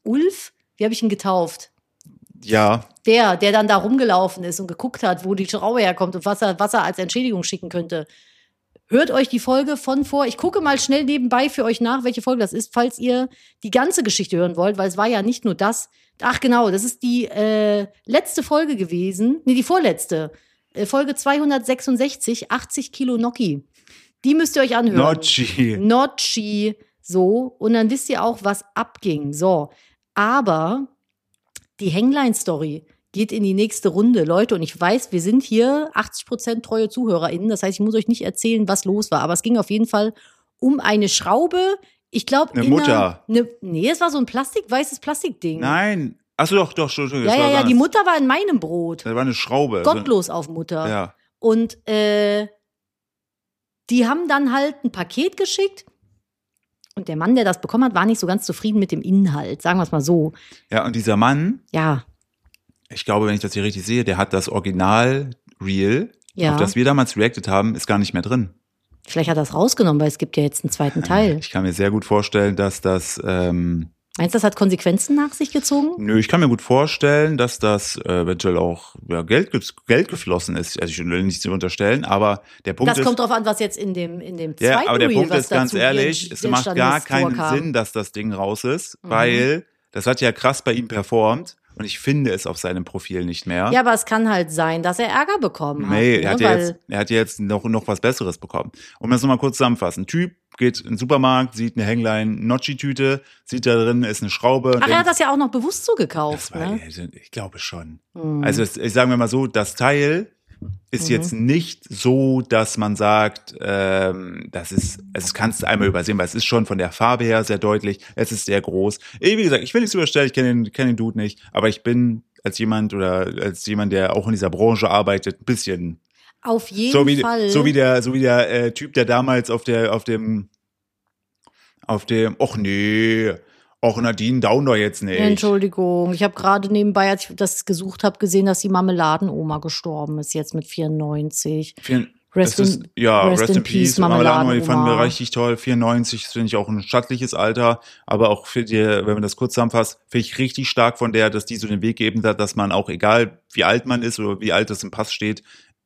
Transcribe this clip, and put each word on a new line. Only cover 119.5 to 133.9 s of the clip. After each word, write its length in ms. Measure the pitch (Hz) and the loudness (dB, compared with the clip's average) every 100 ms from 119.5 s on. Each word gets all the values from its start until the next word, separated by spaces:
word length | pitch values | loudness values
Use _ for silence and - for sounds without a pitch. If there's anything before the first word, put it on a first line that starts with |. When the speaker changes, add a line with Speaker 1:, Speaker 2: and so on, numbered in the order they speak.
| 127 | 2
Speaker 2:
ich 100 | 123 | 0
will 80 | 233 | 0
nichts 140 | 226 190 | 0 0
überstellen, 320 | 156 156 135 | 0 2 0
ich 60 | |
kenn 120 | - 127 120 107 | 2 2 2 0
den, 60 | |
kenn 140 | - 131 | -2 0
den 100 | 113 | 0
Dude 200 | 113 110 | -2 -4
nicht, 220 | 104 - - | -6 -8 -14
aber 160 | 101 107 | -4 -2
ich 120 | 104 | -2
bin 420 | 117 120 123 113 - _ | 0 2 2 -2 -8 _
als 160 | 104 - | -8 -4
jemand 340 | 110 110 107 | -2 0 -2
oder 320 | 98 95 92 92 82 | -2 0 0 -2 -4
als 240 | 104 87 - | -6 -6 -6
jemand, 260 | 104 104 | -4 0
der 220 | 95 95 104 | 0 0 0
auch 120 | 107 | -2
in 60 | |
dieser 160 | 107 92 | -2 -2
Branche 380 | 82 113 110 107 | 2 2 4 4
arbeitet, 520 | 101 98 98 - - | 4 4 0 -2 -6
ein 40 | - | -4
bisschen 540 | 120 - 92 87 82 _ _ _ _ | -4 -4 -6 -6 -10 _ _ _ _
Speaker 1:
Auf 260 | - 226 226 | -2 -2 -2
jeden 220 | 196 233 | -4 2
Speaker 2:
so 160 | 277 143 | 4 4
wie, 100 | 143 | 2
Speaker 1:
Fall. 280 | 226 233 208 | 0 0 2
Speaker 2:
so 160 | - 147 | 2 2
wie 80 | |
der, 300 | 139 127 127 | 4 4 4
so 100 | 120 | 0
wie 60 | 131 | 0
der, 300 | 131 120 110 | 4 4 4
äh, 200 | 120 120 | 0 -2
Typ, 220 | 113 147 | -4 -4
der 120 | - 117 | 0 2
damals 440 | 120 131 127 117 | 2 2 0 0
auf 140 | 113 | -4
der, 320 | - 117 113 110 | 0 0 2 0
auf 80 | |
dem, 460 | 110 113 110 107 101 _ _ _ _ _ _ _ _ _ _ _ _ _ - | -2 -4 -2 -4 -6 _ _ _ _ _ _ _ _ _ _ _ _ _ -4
auf 180 | 107 - | -4 0
dem, 300 | 117 110 98 | 0 0 0
och 180 | 131 113 | -2 -2
nee, 760 | 98 98 104 107 113 113 110 85 _ _ _ _ | -2 0 0 2 2 2 0 -4 _ _ _ _
och 140 | 117 | 0